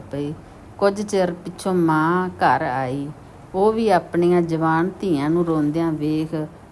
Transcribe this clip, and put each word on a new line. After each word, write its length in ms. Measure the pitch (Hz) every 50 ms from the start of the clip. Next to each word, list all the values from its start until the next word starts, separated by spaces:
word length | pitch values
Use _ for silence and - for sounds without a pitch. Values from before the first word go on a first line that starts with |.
| - - -
ਪਈ। 220 | 143 143 143 156 - - - - - - - - -
ਕੁਝ 240 | 196 202 196 208 214
ਚਿਰ 300 | 208 - 196 180 175 175
ਪਿੱਛੋਂ 420 | - - 175 165 - - 196 185
ਮਾਂ 540 | 180 170 160 160 156 156 160 175 185 185 185
ਘਰ 340 | 185 - 175 160 127 131 156
ਆਈ। 460 | 147 127 135 131 127 131 143 139 147 151 - - - - - - - -
ਉਹ 180 | 185 196 220 220
ਵੀ 160 | 226 226 214
ਆਪਣੀਆਂ 540 | 190 170 - - - 175 175 175 180 175 170
ਜਵਾਨ 480 | 165 165 156 160 160 160 165 170 190 180 -
ਧੀਆਂ 300 | - 196 165 139 143 151
ਨੂੰ 160 | 160 175 175
ਰੋਂਦਿਆਂ 460 | 165 160 156 147 147 147 165 165 165 156
ਵੇਖ 540 | 147 147 151 156 156 156 156 165 156 156 151 - - - -